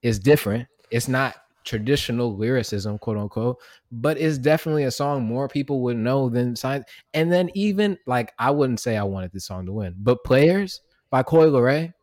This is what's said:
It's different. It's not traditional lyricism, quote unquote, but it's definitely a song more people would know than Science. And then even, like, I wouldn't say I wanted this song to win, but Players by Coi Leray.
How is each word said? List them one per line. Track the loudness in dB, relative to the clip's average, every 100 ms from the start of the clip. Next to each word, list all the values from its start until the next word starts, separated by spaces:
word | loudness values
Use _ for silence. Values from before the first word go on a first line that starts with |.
It's | -2 0
different. | 4 4 4 -4 -6 _ _
It's | -4 0
not | 0 -2 -4 _ _
traditional | -8 -6 0 0 0 -2 -2 -2
lyricism, | 0 0 -2 -4 -4 -6
quote | -4 -4
unquote, | -4 -4 -4 -4 -12 -20 _
but | -4 -4 0
it's | -2 0
definitely | 2 2 2 0
a | 0
song | -2 -2 -2
more | -2 -2 -4
people | -4 -4 -2
would | -2 0
know | 0 0 0
than | 0 -2
Science. | -2 -4 -6 -8 -20 _
And | -2 2
then | 2 0
even, | 0 -2 0 0 -2 -2
like, | -2 -2 -2
I | 0
wouldn't | 2 2 0
say | -2 -2
I |
wanted | -2 -4 -8
this | -10 -10
song | -10 -8
to |
win, | -6 -8 -4
but | 0 0
Players | 2 4 6 4 -2 -10 _ _ _
by | -2
Coi | 2 6 6
Leray. | 6 2 2 -2 -10